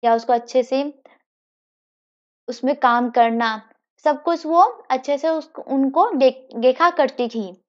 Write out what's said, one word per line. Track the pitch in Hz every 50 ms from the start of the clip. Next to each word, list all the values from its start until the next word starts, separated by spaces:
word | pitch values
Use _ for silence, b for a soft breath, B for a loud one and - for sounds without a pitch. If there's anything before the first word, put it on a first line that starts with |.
| -
या | 233 226
उसको | 233 233 - 247
अच्छे | 240 233 - - 254 247
से | 240 262 262 285 294 285 _ b b b b b _ _ _ _ _ _ _ _ _ _ _ _ _ _ _ _ _ _ _ _ _ _ _ _ -
उसमें | 247 - - 254 294
काम | 285 - 254 240 240 247 247
करना, | 233 247 233 233 226 233 233 226 220 214 208 _ _ _ _ _ _ _ _
सब | 302 302 294 -
कुछ | 339 339 330 -
वो | 302 320 339 370 480 494 - - _
अच्छे | 262 262 262 - 285 277
से | 285 320
उस, | 320 320 302 311 _ - - -
उनको | 269 277 269 269 269 320 370 480
देख, | 415 269 269 262 254 - - _ -
देखा | 233 233 254 254 - 320 349
करती | 349 349 285 262 269 - 247 233
थी। | - 233 214 185 180 - _